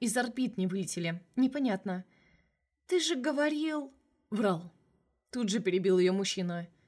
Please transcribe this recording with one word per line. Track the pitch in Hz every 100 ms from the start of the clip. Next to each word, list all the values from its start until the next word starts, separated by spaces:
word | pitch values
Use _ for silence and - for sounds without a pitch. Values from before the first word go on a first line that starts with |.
из | 240 247
орбит | 240 247 254 -
не | 185
вылетели. | 196 175 - 165 170 - -
Непонятно. | 262 277 262 220 208 180 - _ _ _ _ _ _ _ -
«Ты | 359
же | -
говорил...» | 330 277 277 302 294 311 302 277 - _ _ _
«Врал». | 208 208 170 175 - _ _ _ _ _
Тут | 247 220
же | 214
перебил | 180 180 190 185
её | 180
мужчина. | 196 196 - 175 170 170 _